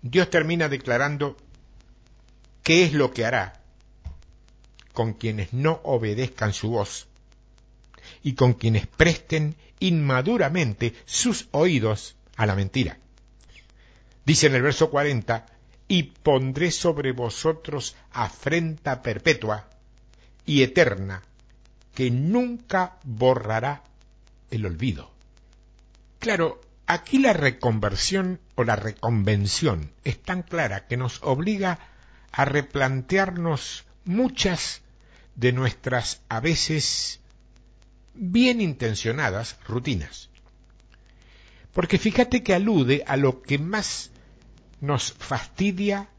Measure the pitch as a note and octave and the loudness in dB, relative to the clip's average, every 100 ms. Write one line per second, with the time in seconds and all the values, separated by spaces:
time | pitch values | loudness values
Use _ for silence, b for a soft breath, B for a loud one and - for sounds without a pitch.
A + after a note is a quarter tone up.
0 | B2 D3+ F3+ E3+ D#3 E3+ D#3 C3+ B2+ A#2+ | 0 0 2 2 2 0 0 -2 -2 0
1 | C#3+ D3 C#3 - - - - - - - | 0 -2 -4 -6 -20 -20 -20 -20 -20 -20
2 | _ - - _ - - - D#3+ F3 D3 | _ -20 -20 _ -20 -10 2 4 6 4
3 | C3 - A2+ A#2+ F#2+ - - _ _ - | 0 0 -2 -2 -4 -10 -20 _ _ -18
4 | - - - - - - - - - - | -18 -18 -20 -20 -20 -20 -20 -20 -14 -4
5 | A2+ G#2 A2+ G#2 F#2+ B2 D3+ D#3+ D#3 B2+ | -4 -2 -6 -4 -6 -2 -2 -2 -2 -2
6 | A2 G#2 B2+ - G#2+ G2 G#2+ A2+ G2+ - | 0 -2 -4 -2 -4 -2 -2 -2 -4 -8
7 | - - _ _ _ _ _ _ - - | -18 -20 _ _ _ _ _ _ -20 -20
8 | B B C#3+ B2+ B2 A#2 A2+ G#2+ - - | B B -6 4 4 4 2 2 0 2
9 | E3+ D#3+ - D#3 D3+ D#3 b b F#3 E3+ | 2 2 -2 -2 -2 -6 b b 0 2
10 | C#3+ B2+ C#3 A#3+ D3 F3 B2+ G2+ A#2 A2+ | 2 2 2 2 2 2 0 0 -4 -4
11 | - - B3 G#3 - C#3 F3 C#3+ A2 G#2+ | -8 -2 0 -2 -2 2 4 4 2 -2
12 | - - - - G#2+ G2 G2 C3+ B2 - | -6 -20 -20 0 0 2 0 0 -2 -4
13 | - - - - - b b b b b | -20 -20 -20 -20 -20 b b b b b
14 | b b - D#3 D3+ C3 C3+ C3+ D#3 C#3+ | b b 2 4 6 4 2 2 2 2
15 | D3 C3 - A2+ - b b b - F#3 | 0 -2 -2 -4 -6 b b b -2 -2
16 | C#3 - D#3 C3+ C3 C3 F3 - F3 D3 | -2 -2 2 2 2 -2 -2 0 0 0
17 | C3+ B2+ A#2+ - D#3+ D#3+ - D3 - b | -2 -4 -6 -2 -2 -2 -6 -8 -8 b
18 | b B2+ A2 - - E3 E3 D#3 - B2+ | b -6 -6 -4 -2 -2 -2 -6 -6 -4
19 | - G#2 - C#3 G#2+ G#2+ - - - _ | -4 -2 0 0 0 -4 -6 -20 -20 _
20 | _ b b b - C#3+ B2+ F3+ D3+ F#2+ | _ b b b 0 2 4 4 2 2
21 | G2 F#2+ - _ _ _ - _ _ - | -8 -10 -16 _ _ _ -20 _ _ -2
22 | B2+ B2 D3+ A#3 B3 A#3+ - F#3+ F#3 - | 0 2 2 0 0 -6 -4 -2 -2 -6
23 | C#3 A2 B2+ A#2+ G#2+ A2 B2+ C#3+ - - | -12 2 2 2 0 -2 -2 -6 -12 -20
24 | - _ _ _ _ A#2 G#2 E2 B2+ D#2 | -20 _ _ _ _ -6 -6 -4 -4 -4
25 | - - - _ _ _ _ - - - | -10 -20 -20 _ _ _ _ -20 -20 -20
26 | - _ A#3 G3+ D#3+ - - - - E3+ | -20 _ -2 0 0 -2 -18 -20 -2 -2
27 | - C4+ C4+ F3+ C#3 A#2+ B2 A2 G#2 G2+ | 2 4 4 4 2 2 0 2 0 -2
28 | - F#3+ F#3 F#3 - - A#2 G#2+ G#2+ G#2 | -2 0 -2 -6 -10 -4 0 0 -4 -4
29 | A2+ A2+ G2 G#2 G2+ - - F#2 D2 - | -2 0 2 2 0 0 0 -2 -6 -8
30 | - - - F#3 E3+ E3+ C3 G2 - B2 | -8 -6 -6 -6 -4 -4 -2 -4 -6 -4
31 | B2+ - - C3 F3 G#3 F#3+ E3+ b b | -4 -6 -2 -2 0 -2 -2 -4 b b
32 | b b b - C3+ C#3+ C#3 C#3+ C3 C3 | b b b -2 0 0 -2 0 0 0
33 | B2+ F#3+ F#3+ F3 E3+ D3 - - - - | 0 0 0 -2 -2 -2 -6 -14 -18 -16
34 | - G3 B3+ C4 G3+ E3+ - - b b | -4 0 0 0 -2 0 -6 -10 b b
35 | b b b - B2 B2 C3 - - B2 | b b b 0 0 2 0 -2 -4 -4
36 | A#2 - - A2+ C#3 D#3+ - D#3 - - | -4 -10 -8 -4 0 0 0 -2 -2 -4
37 | - - - - _ - - _ - - | -6 -10 -20 -20 _ -20 -20 _ -20 -20
38 | - - F#3 G#3 B3+ A#3 F#3+ C3+ A#2 G#2 | -20 -10 0 4 4 4 0 -2 -2 -2
39 | A2+ A2+ C3+ F#2+ A2+ - - A#2 B2 G#2 | -2 -2 -2 -2 -8 -14 -6 -6 -2 -4
40 | D2 - - - - _ _ - - b | -6 -14 -20 -20 -20 _ _ -20 -20 b
41 | b b b b b b b - E3 G3 | b b b b b b b -4 0 2
42 | A3 - B3 B3 B3+ F3+ G3+ G3 B2 C#3+ | 2 2 2 2 2 2 4 2 4 0
43 | - C#3 C#3 B2+ - C#3+ D#3+ G#3 - - | 0 2 2 0 -4 -4 -2 -4 -4 -8
44 | - b b b b - - - C#3+ C3+ | -12 b b b b -20 -20 -10 -2 -2
45 | - - - B2+ - - G3 F#3 G3+ G3+ | -2 -10 -6 -6 -6 -2 -2 0 -2 -2
46 | G3+ | -6